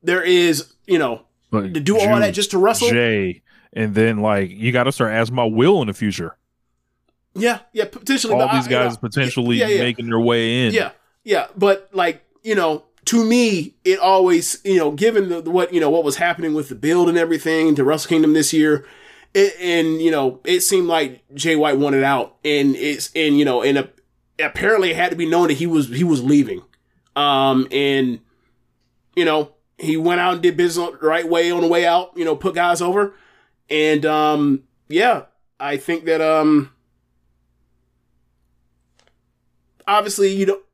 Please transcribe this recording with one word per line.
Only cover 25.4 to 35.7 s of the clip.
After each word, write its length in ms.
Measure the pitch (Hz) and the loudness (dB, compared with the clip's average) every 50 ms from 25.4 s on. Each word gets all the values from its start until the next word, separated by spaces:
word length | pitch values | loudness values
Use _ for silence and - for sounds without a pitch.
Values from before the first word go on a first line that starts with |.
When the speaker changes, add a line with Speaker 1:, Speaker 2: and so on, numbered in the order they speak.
| 175 165 | 2 0
Speaker 1:
that 100 | 147 131 | 0 -2
he 80 | 160 | -2
was, 220 | 170 165 156 143 117 | -2 0 0 -2 -2
he 140 | 120 135 | -2 -2
was 220 | 175 170 156 135 120 | 0 0 0 0 0
leaving, 380 | 135 147 143 139 110 98 90 - _ _ _ _ _ _ _ _ _ _ | 2 2 2 2 0 -4 -10 -12 _ _ _ _ _ _ _ _ _ _
um, 540 | 143 147 143 139 135 135 135 131 131 131 - | -2 0 0 0 2 2 2 2 0 -2 -2
and, 500 | - 135 143 139 139 135 131 127 120 117 _ _ _ _ _ _ _ _ _ _ _ _ _ _ _ _ _ _ _ | -2 -2 0 0 0 0 0 -2 -4 -8 _ _ _ _ _ _ _ _ _ _ _ _ _ _ _ _ _ _ _
you 100 | 175 170 | -2 0
know, 260 | 160 156 156 151 147 _ _ _ _ _ | 0 0 0 -2 -4 _ _ _ _ _
he 220 | - - 156 156 160 | -10 -6 -4 -4 -2
went 200 | 160 175 175 175 | 0 0 0 0
out 120 | 175 185 | 0 -2
and 100 | 180 170 | -2 0
did 140 | 165 175 170 | 0 0 0
business 340 | 151 175 175 165 175 175 170 - 127 | 2 -2 0 0 -2 -6 -6 -8 -4
the 80 | 151 | -2
right 220 | 156 160 170 175 165 | 0 0 0 0 0
way 220 | 170 170 170 175 | 0 0 2 0
on 80 | 175 175 | 0 0
the 80 | 170 165 | 0 2
way 180 | 170 170 170 | 2 2 2
out, 240 | 170 170 180 185 180 _ | 2 2 0 -2 -4 _
you 80 | 175 170 | -6 -2
know, 100 | 160 151 | -2 -2
put 200 | 139 - 185 156 | -2 -4 -4 -2
guys 260 | 175 175 175 175 156 | 0 0 0 0 0
over, 340 | 175 175 185 208 202 196 196 _ _ _ _ _ _ _ _ _ _ _ | 0 -2 0 0 -2 -2 -4 _ _ _ _ _ _ _ _ _ _ _
and, 380 | 147 151 156 156 156 151 143 | -2 0 2 2 2 2 0
um, 560 | 156 151 151 151 151 151 147 147 143 139 135 _ _ _ _ _ _ | 0 0 2 0 0 0 0 0 0 0 -2 _ _ _ _ _ _
yeah, 380 | 147 175 214 247 226 151 - _ _ _ _ _ _ _ | -2 0 2 2 0 -2 -4 _ _ _ _ _ _ _
I 160 | 135 143 | -8 -6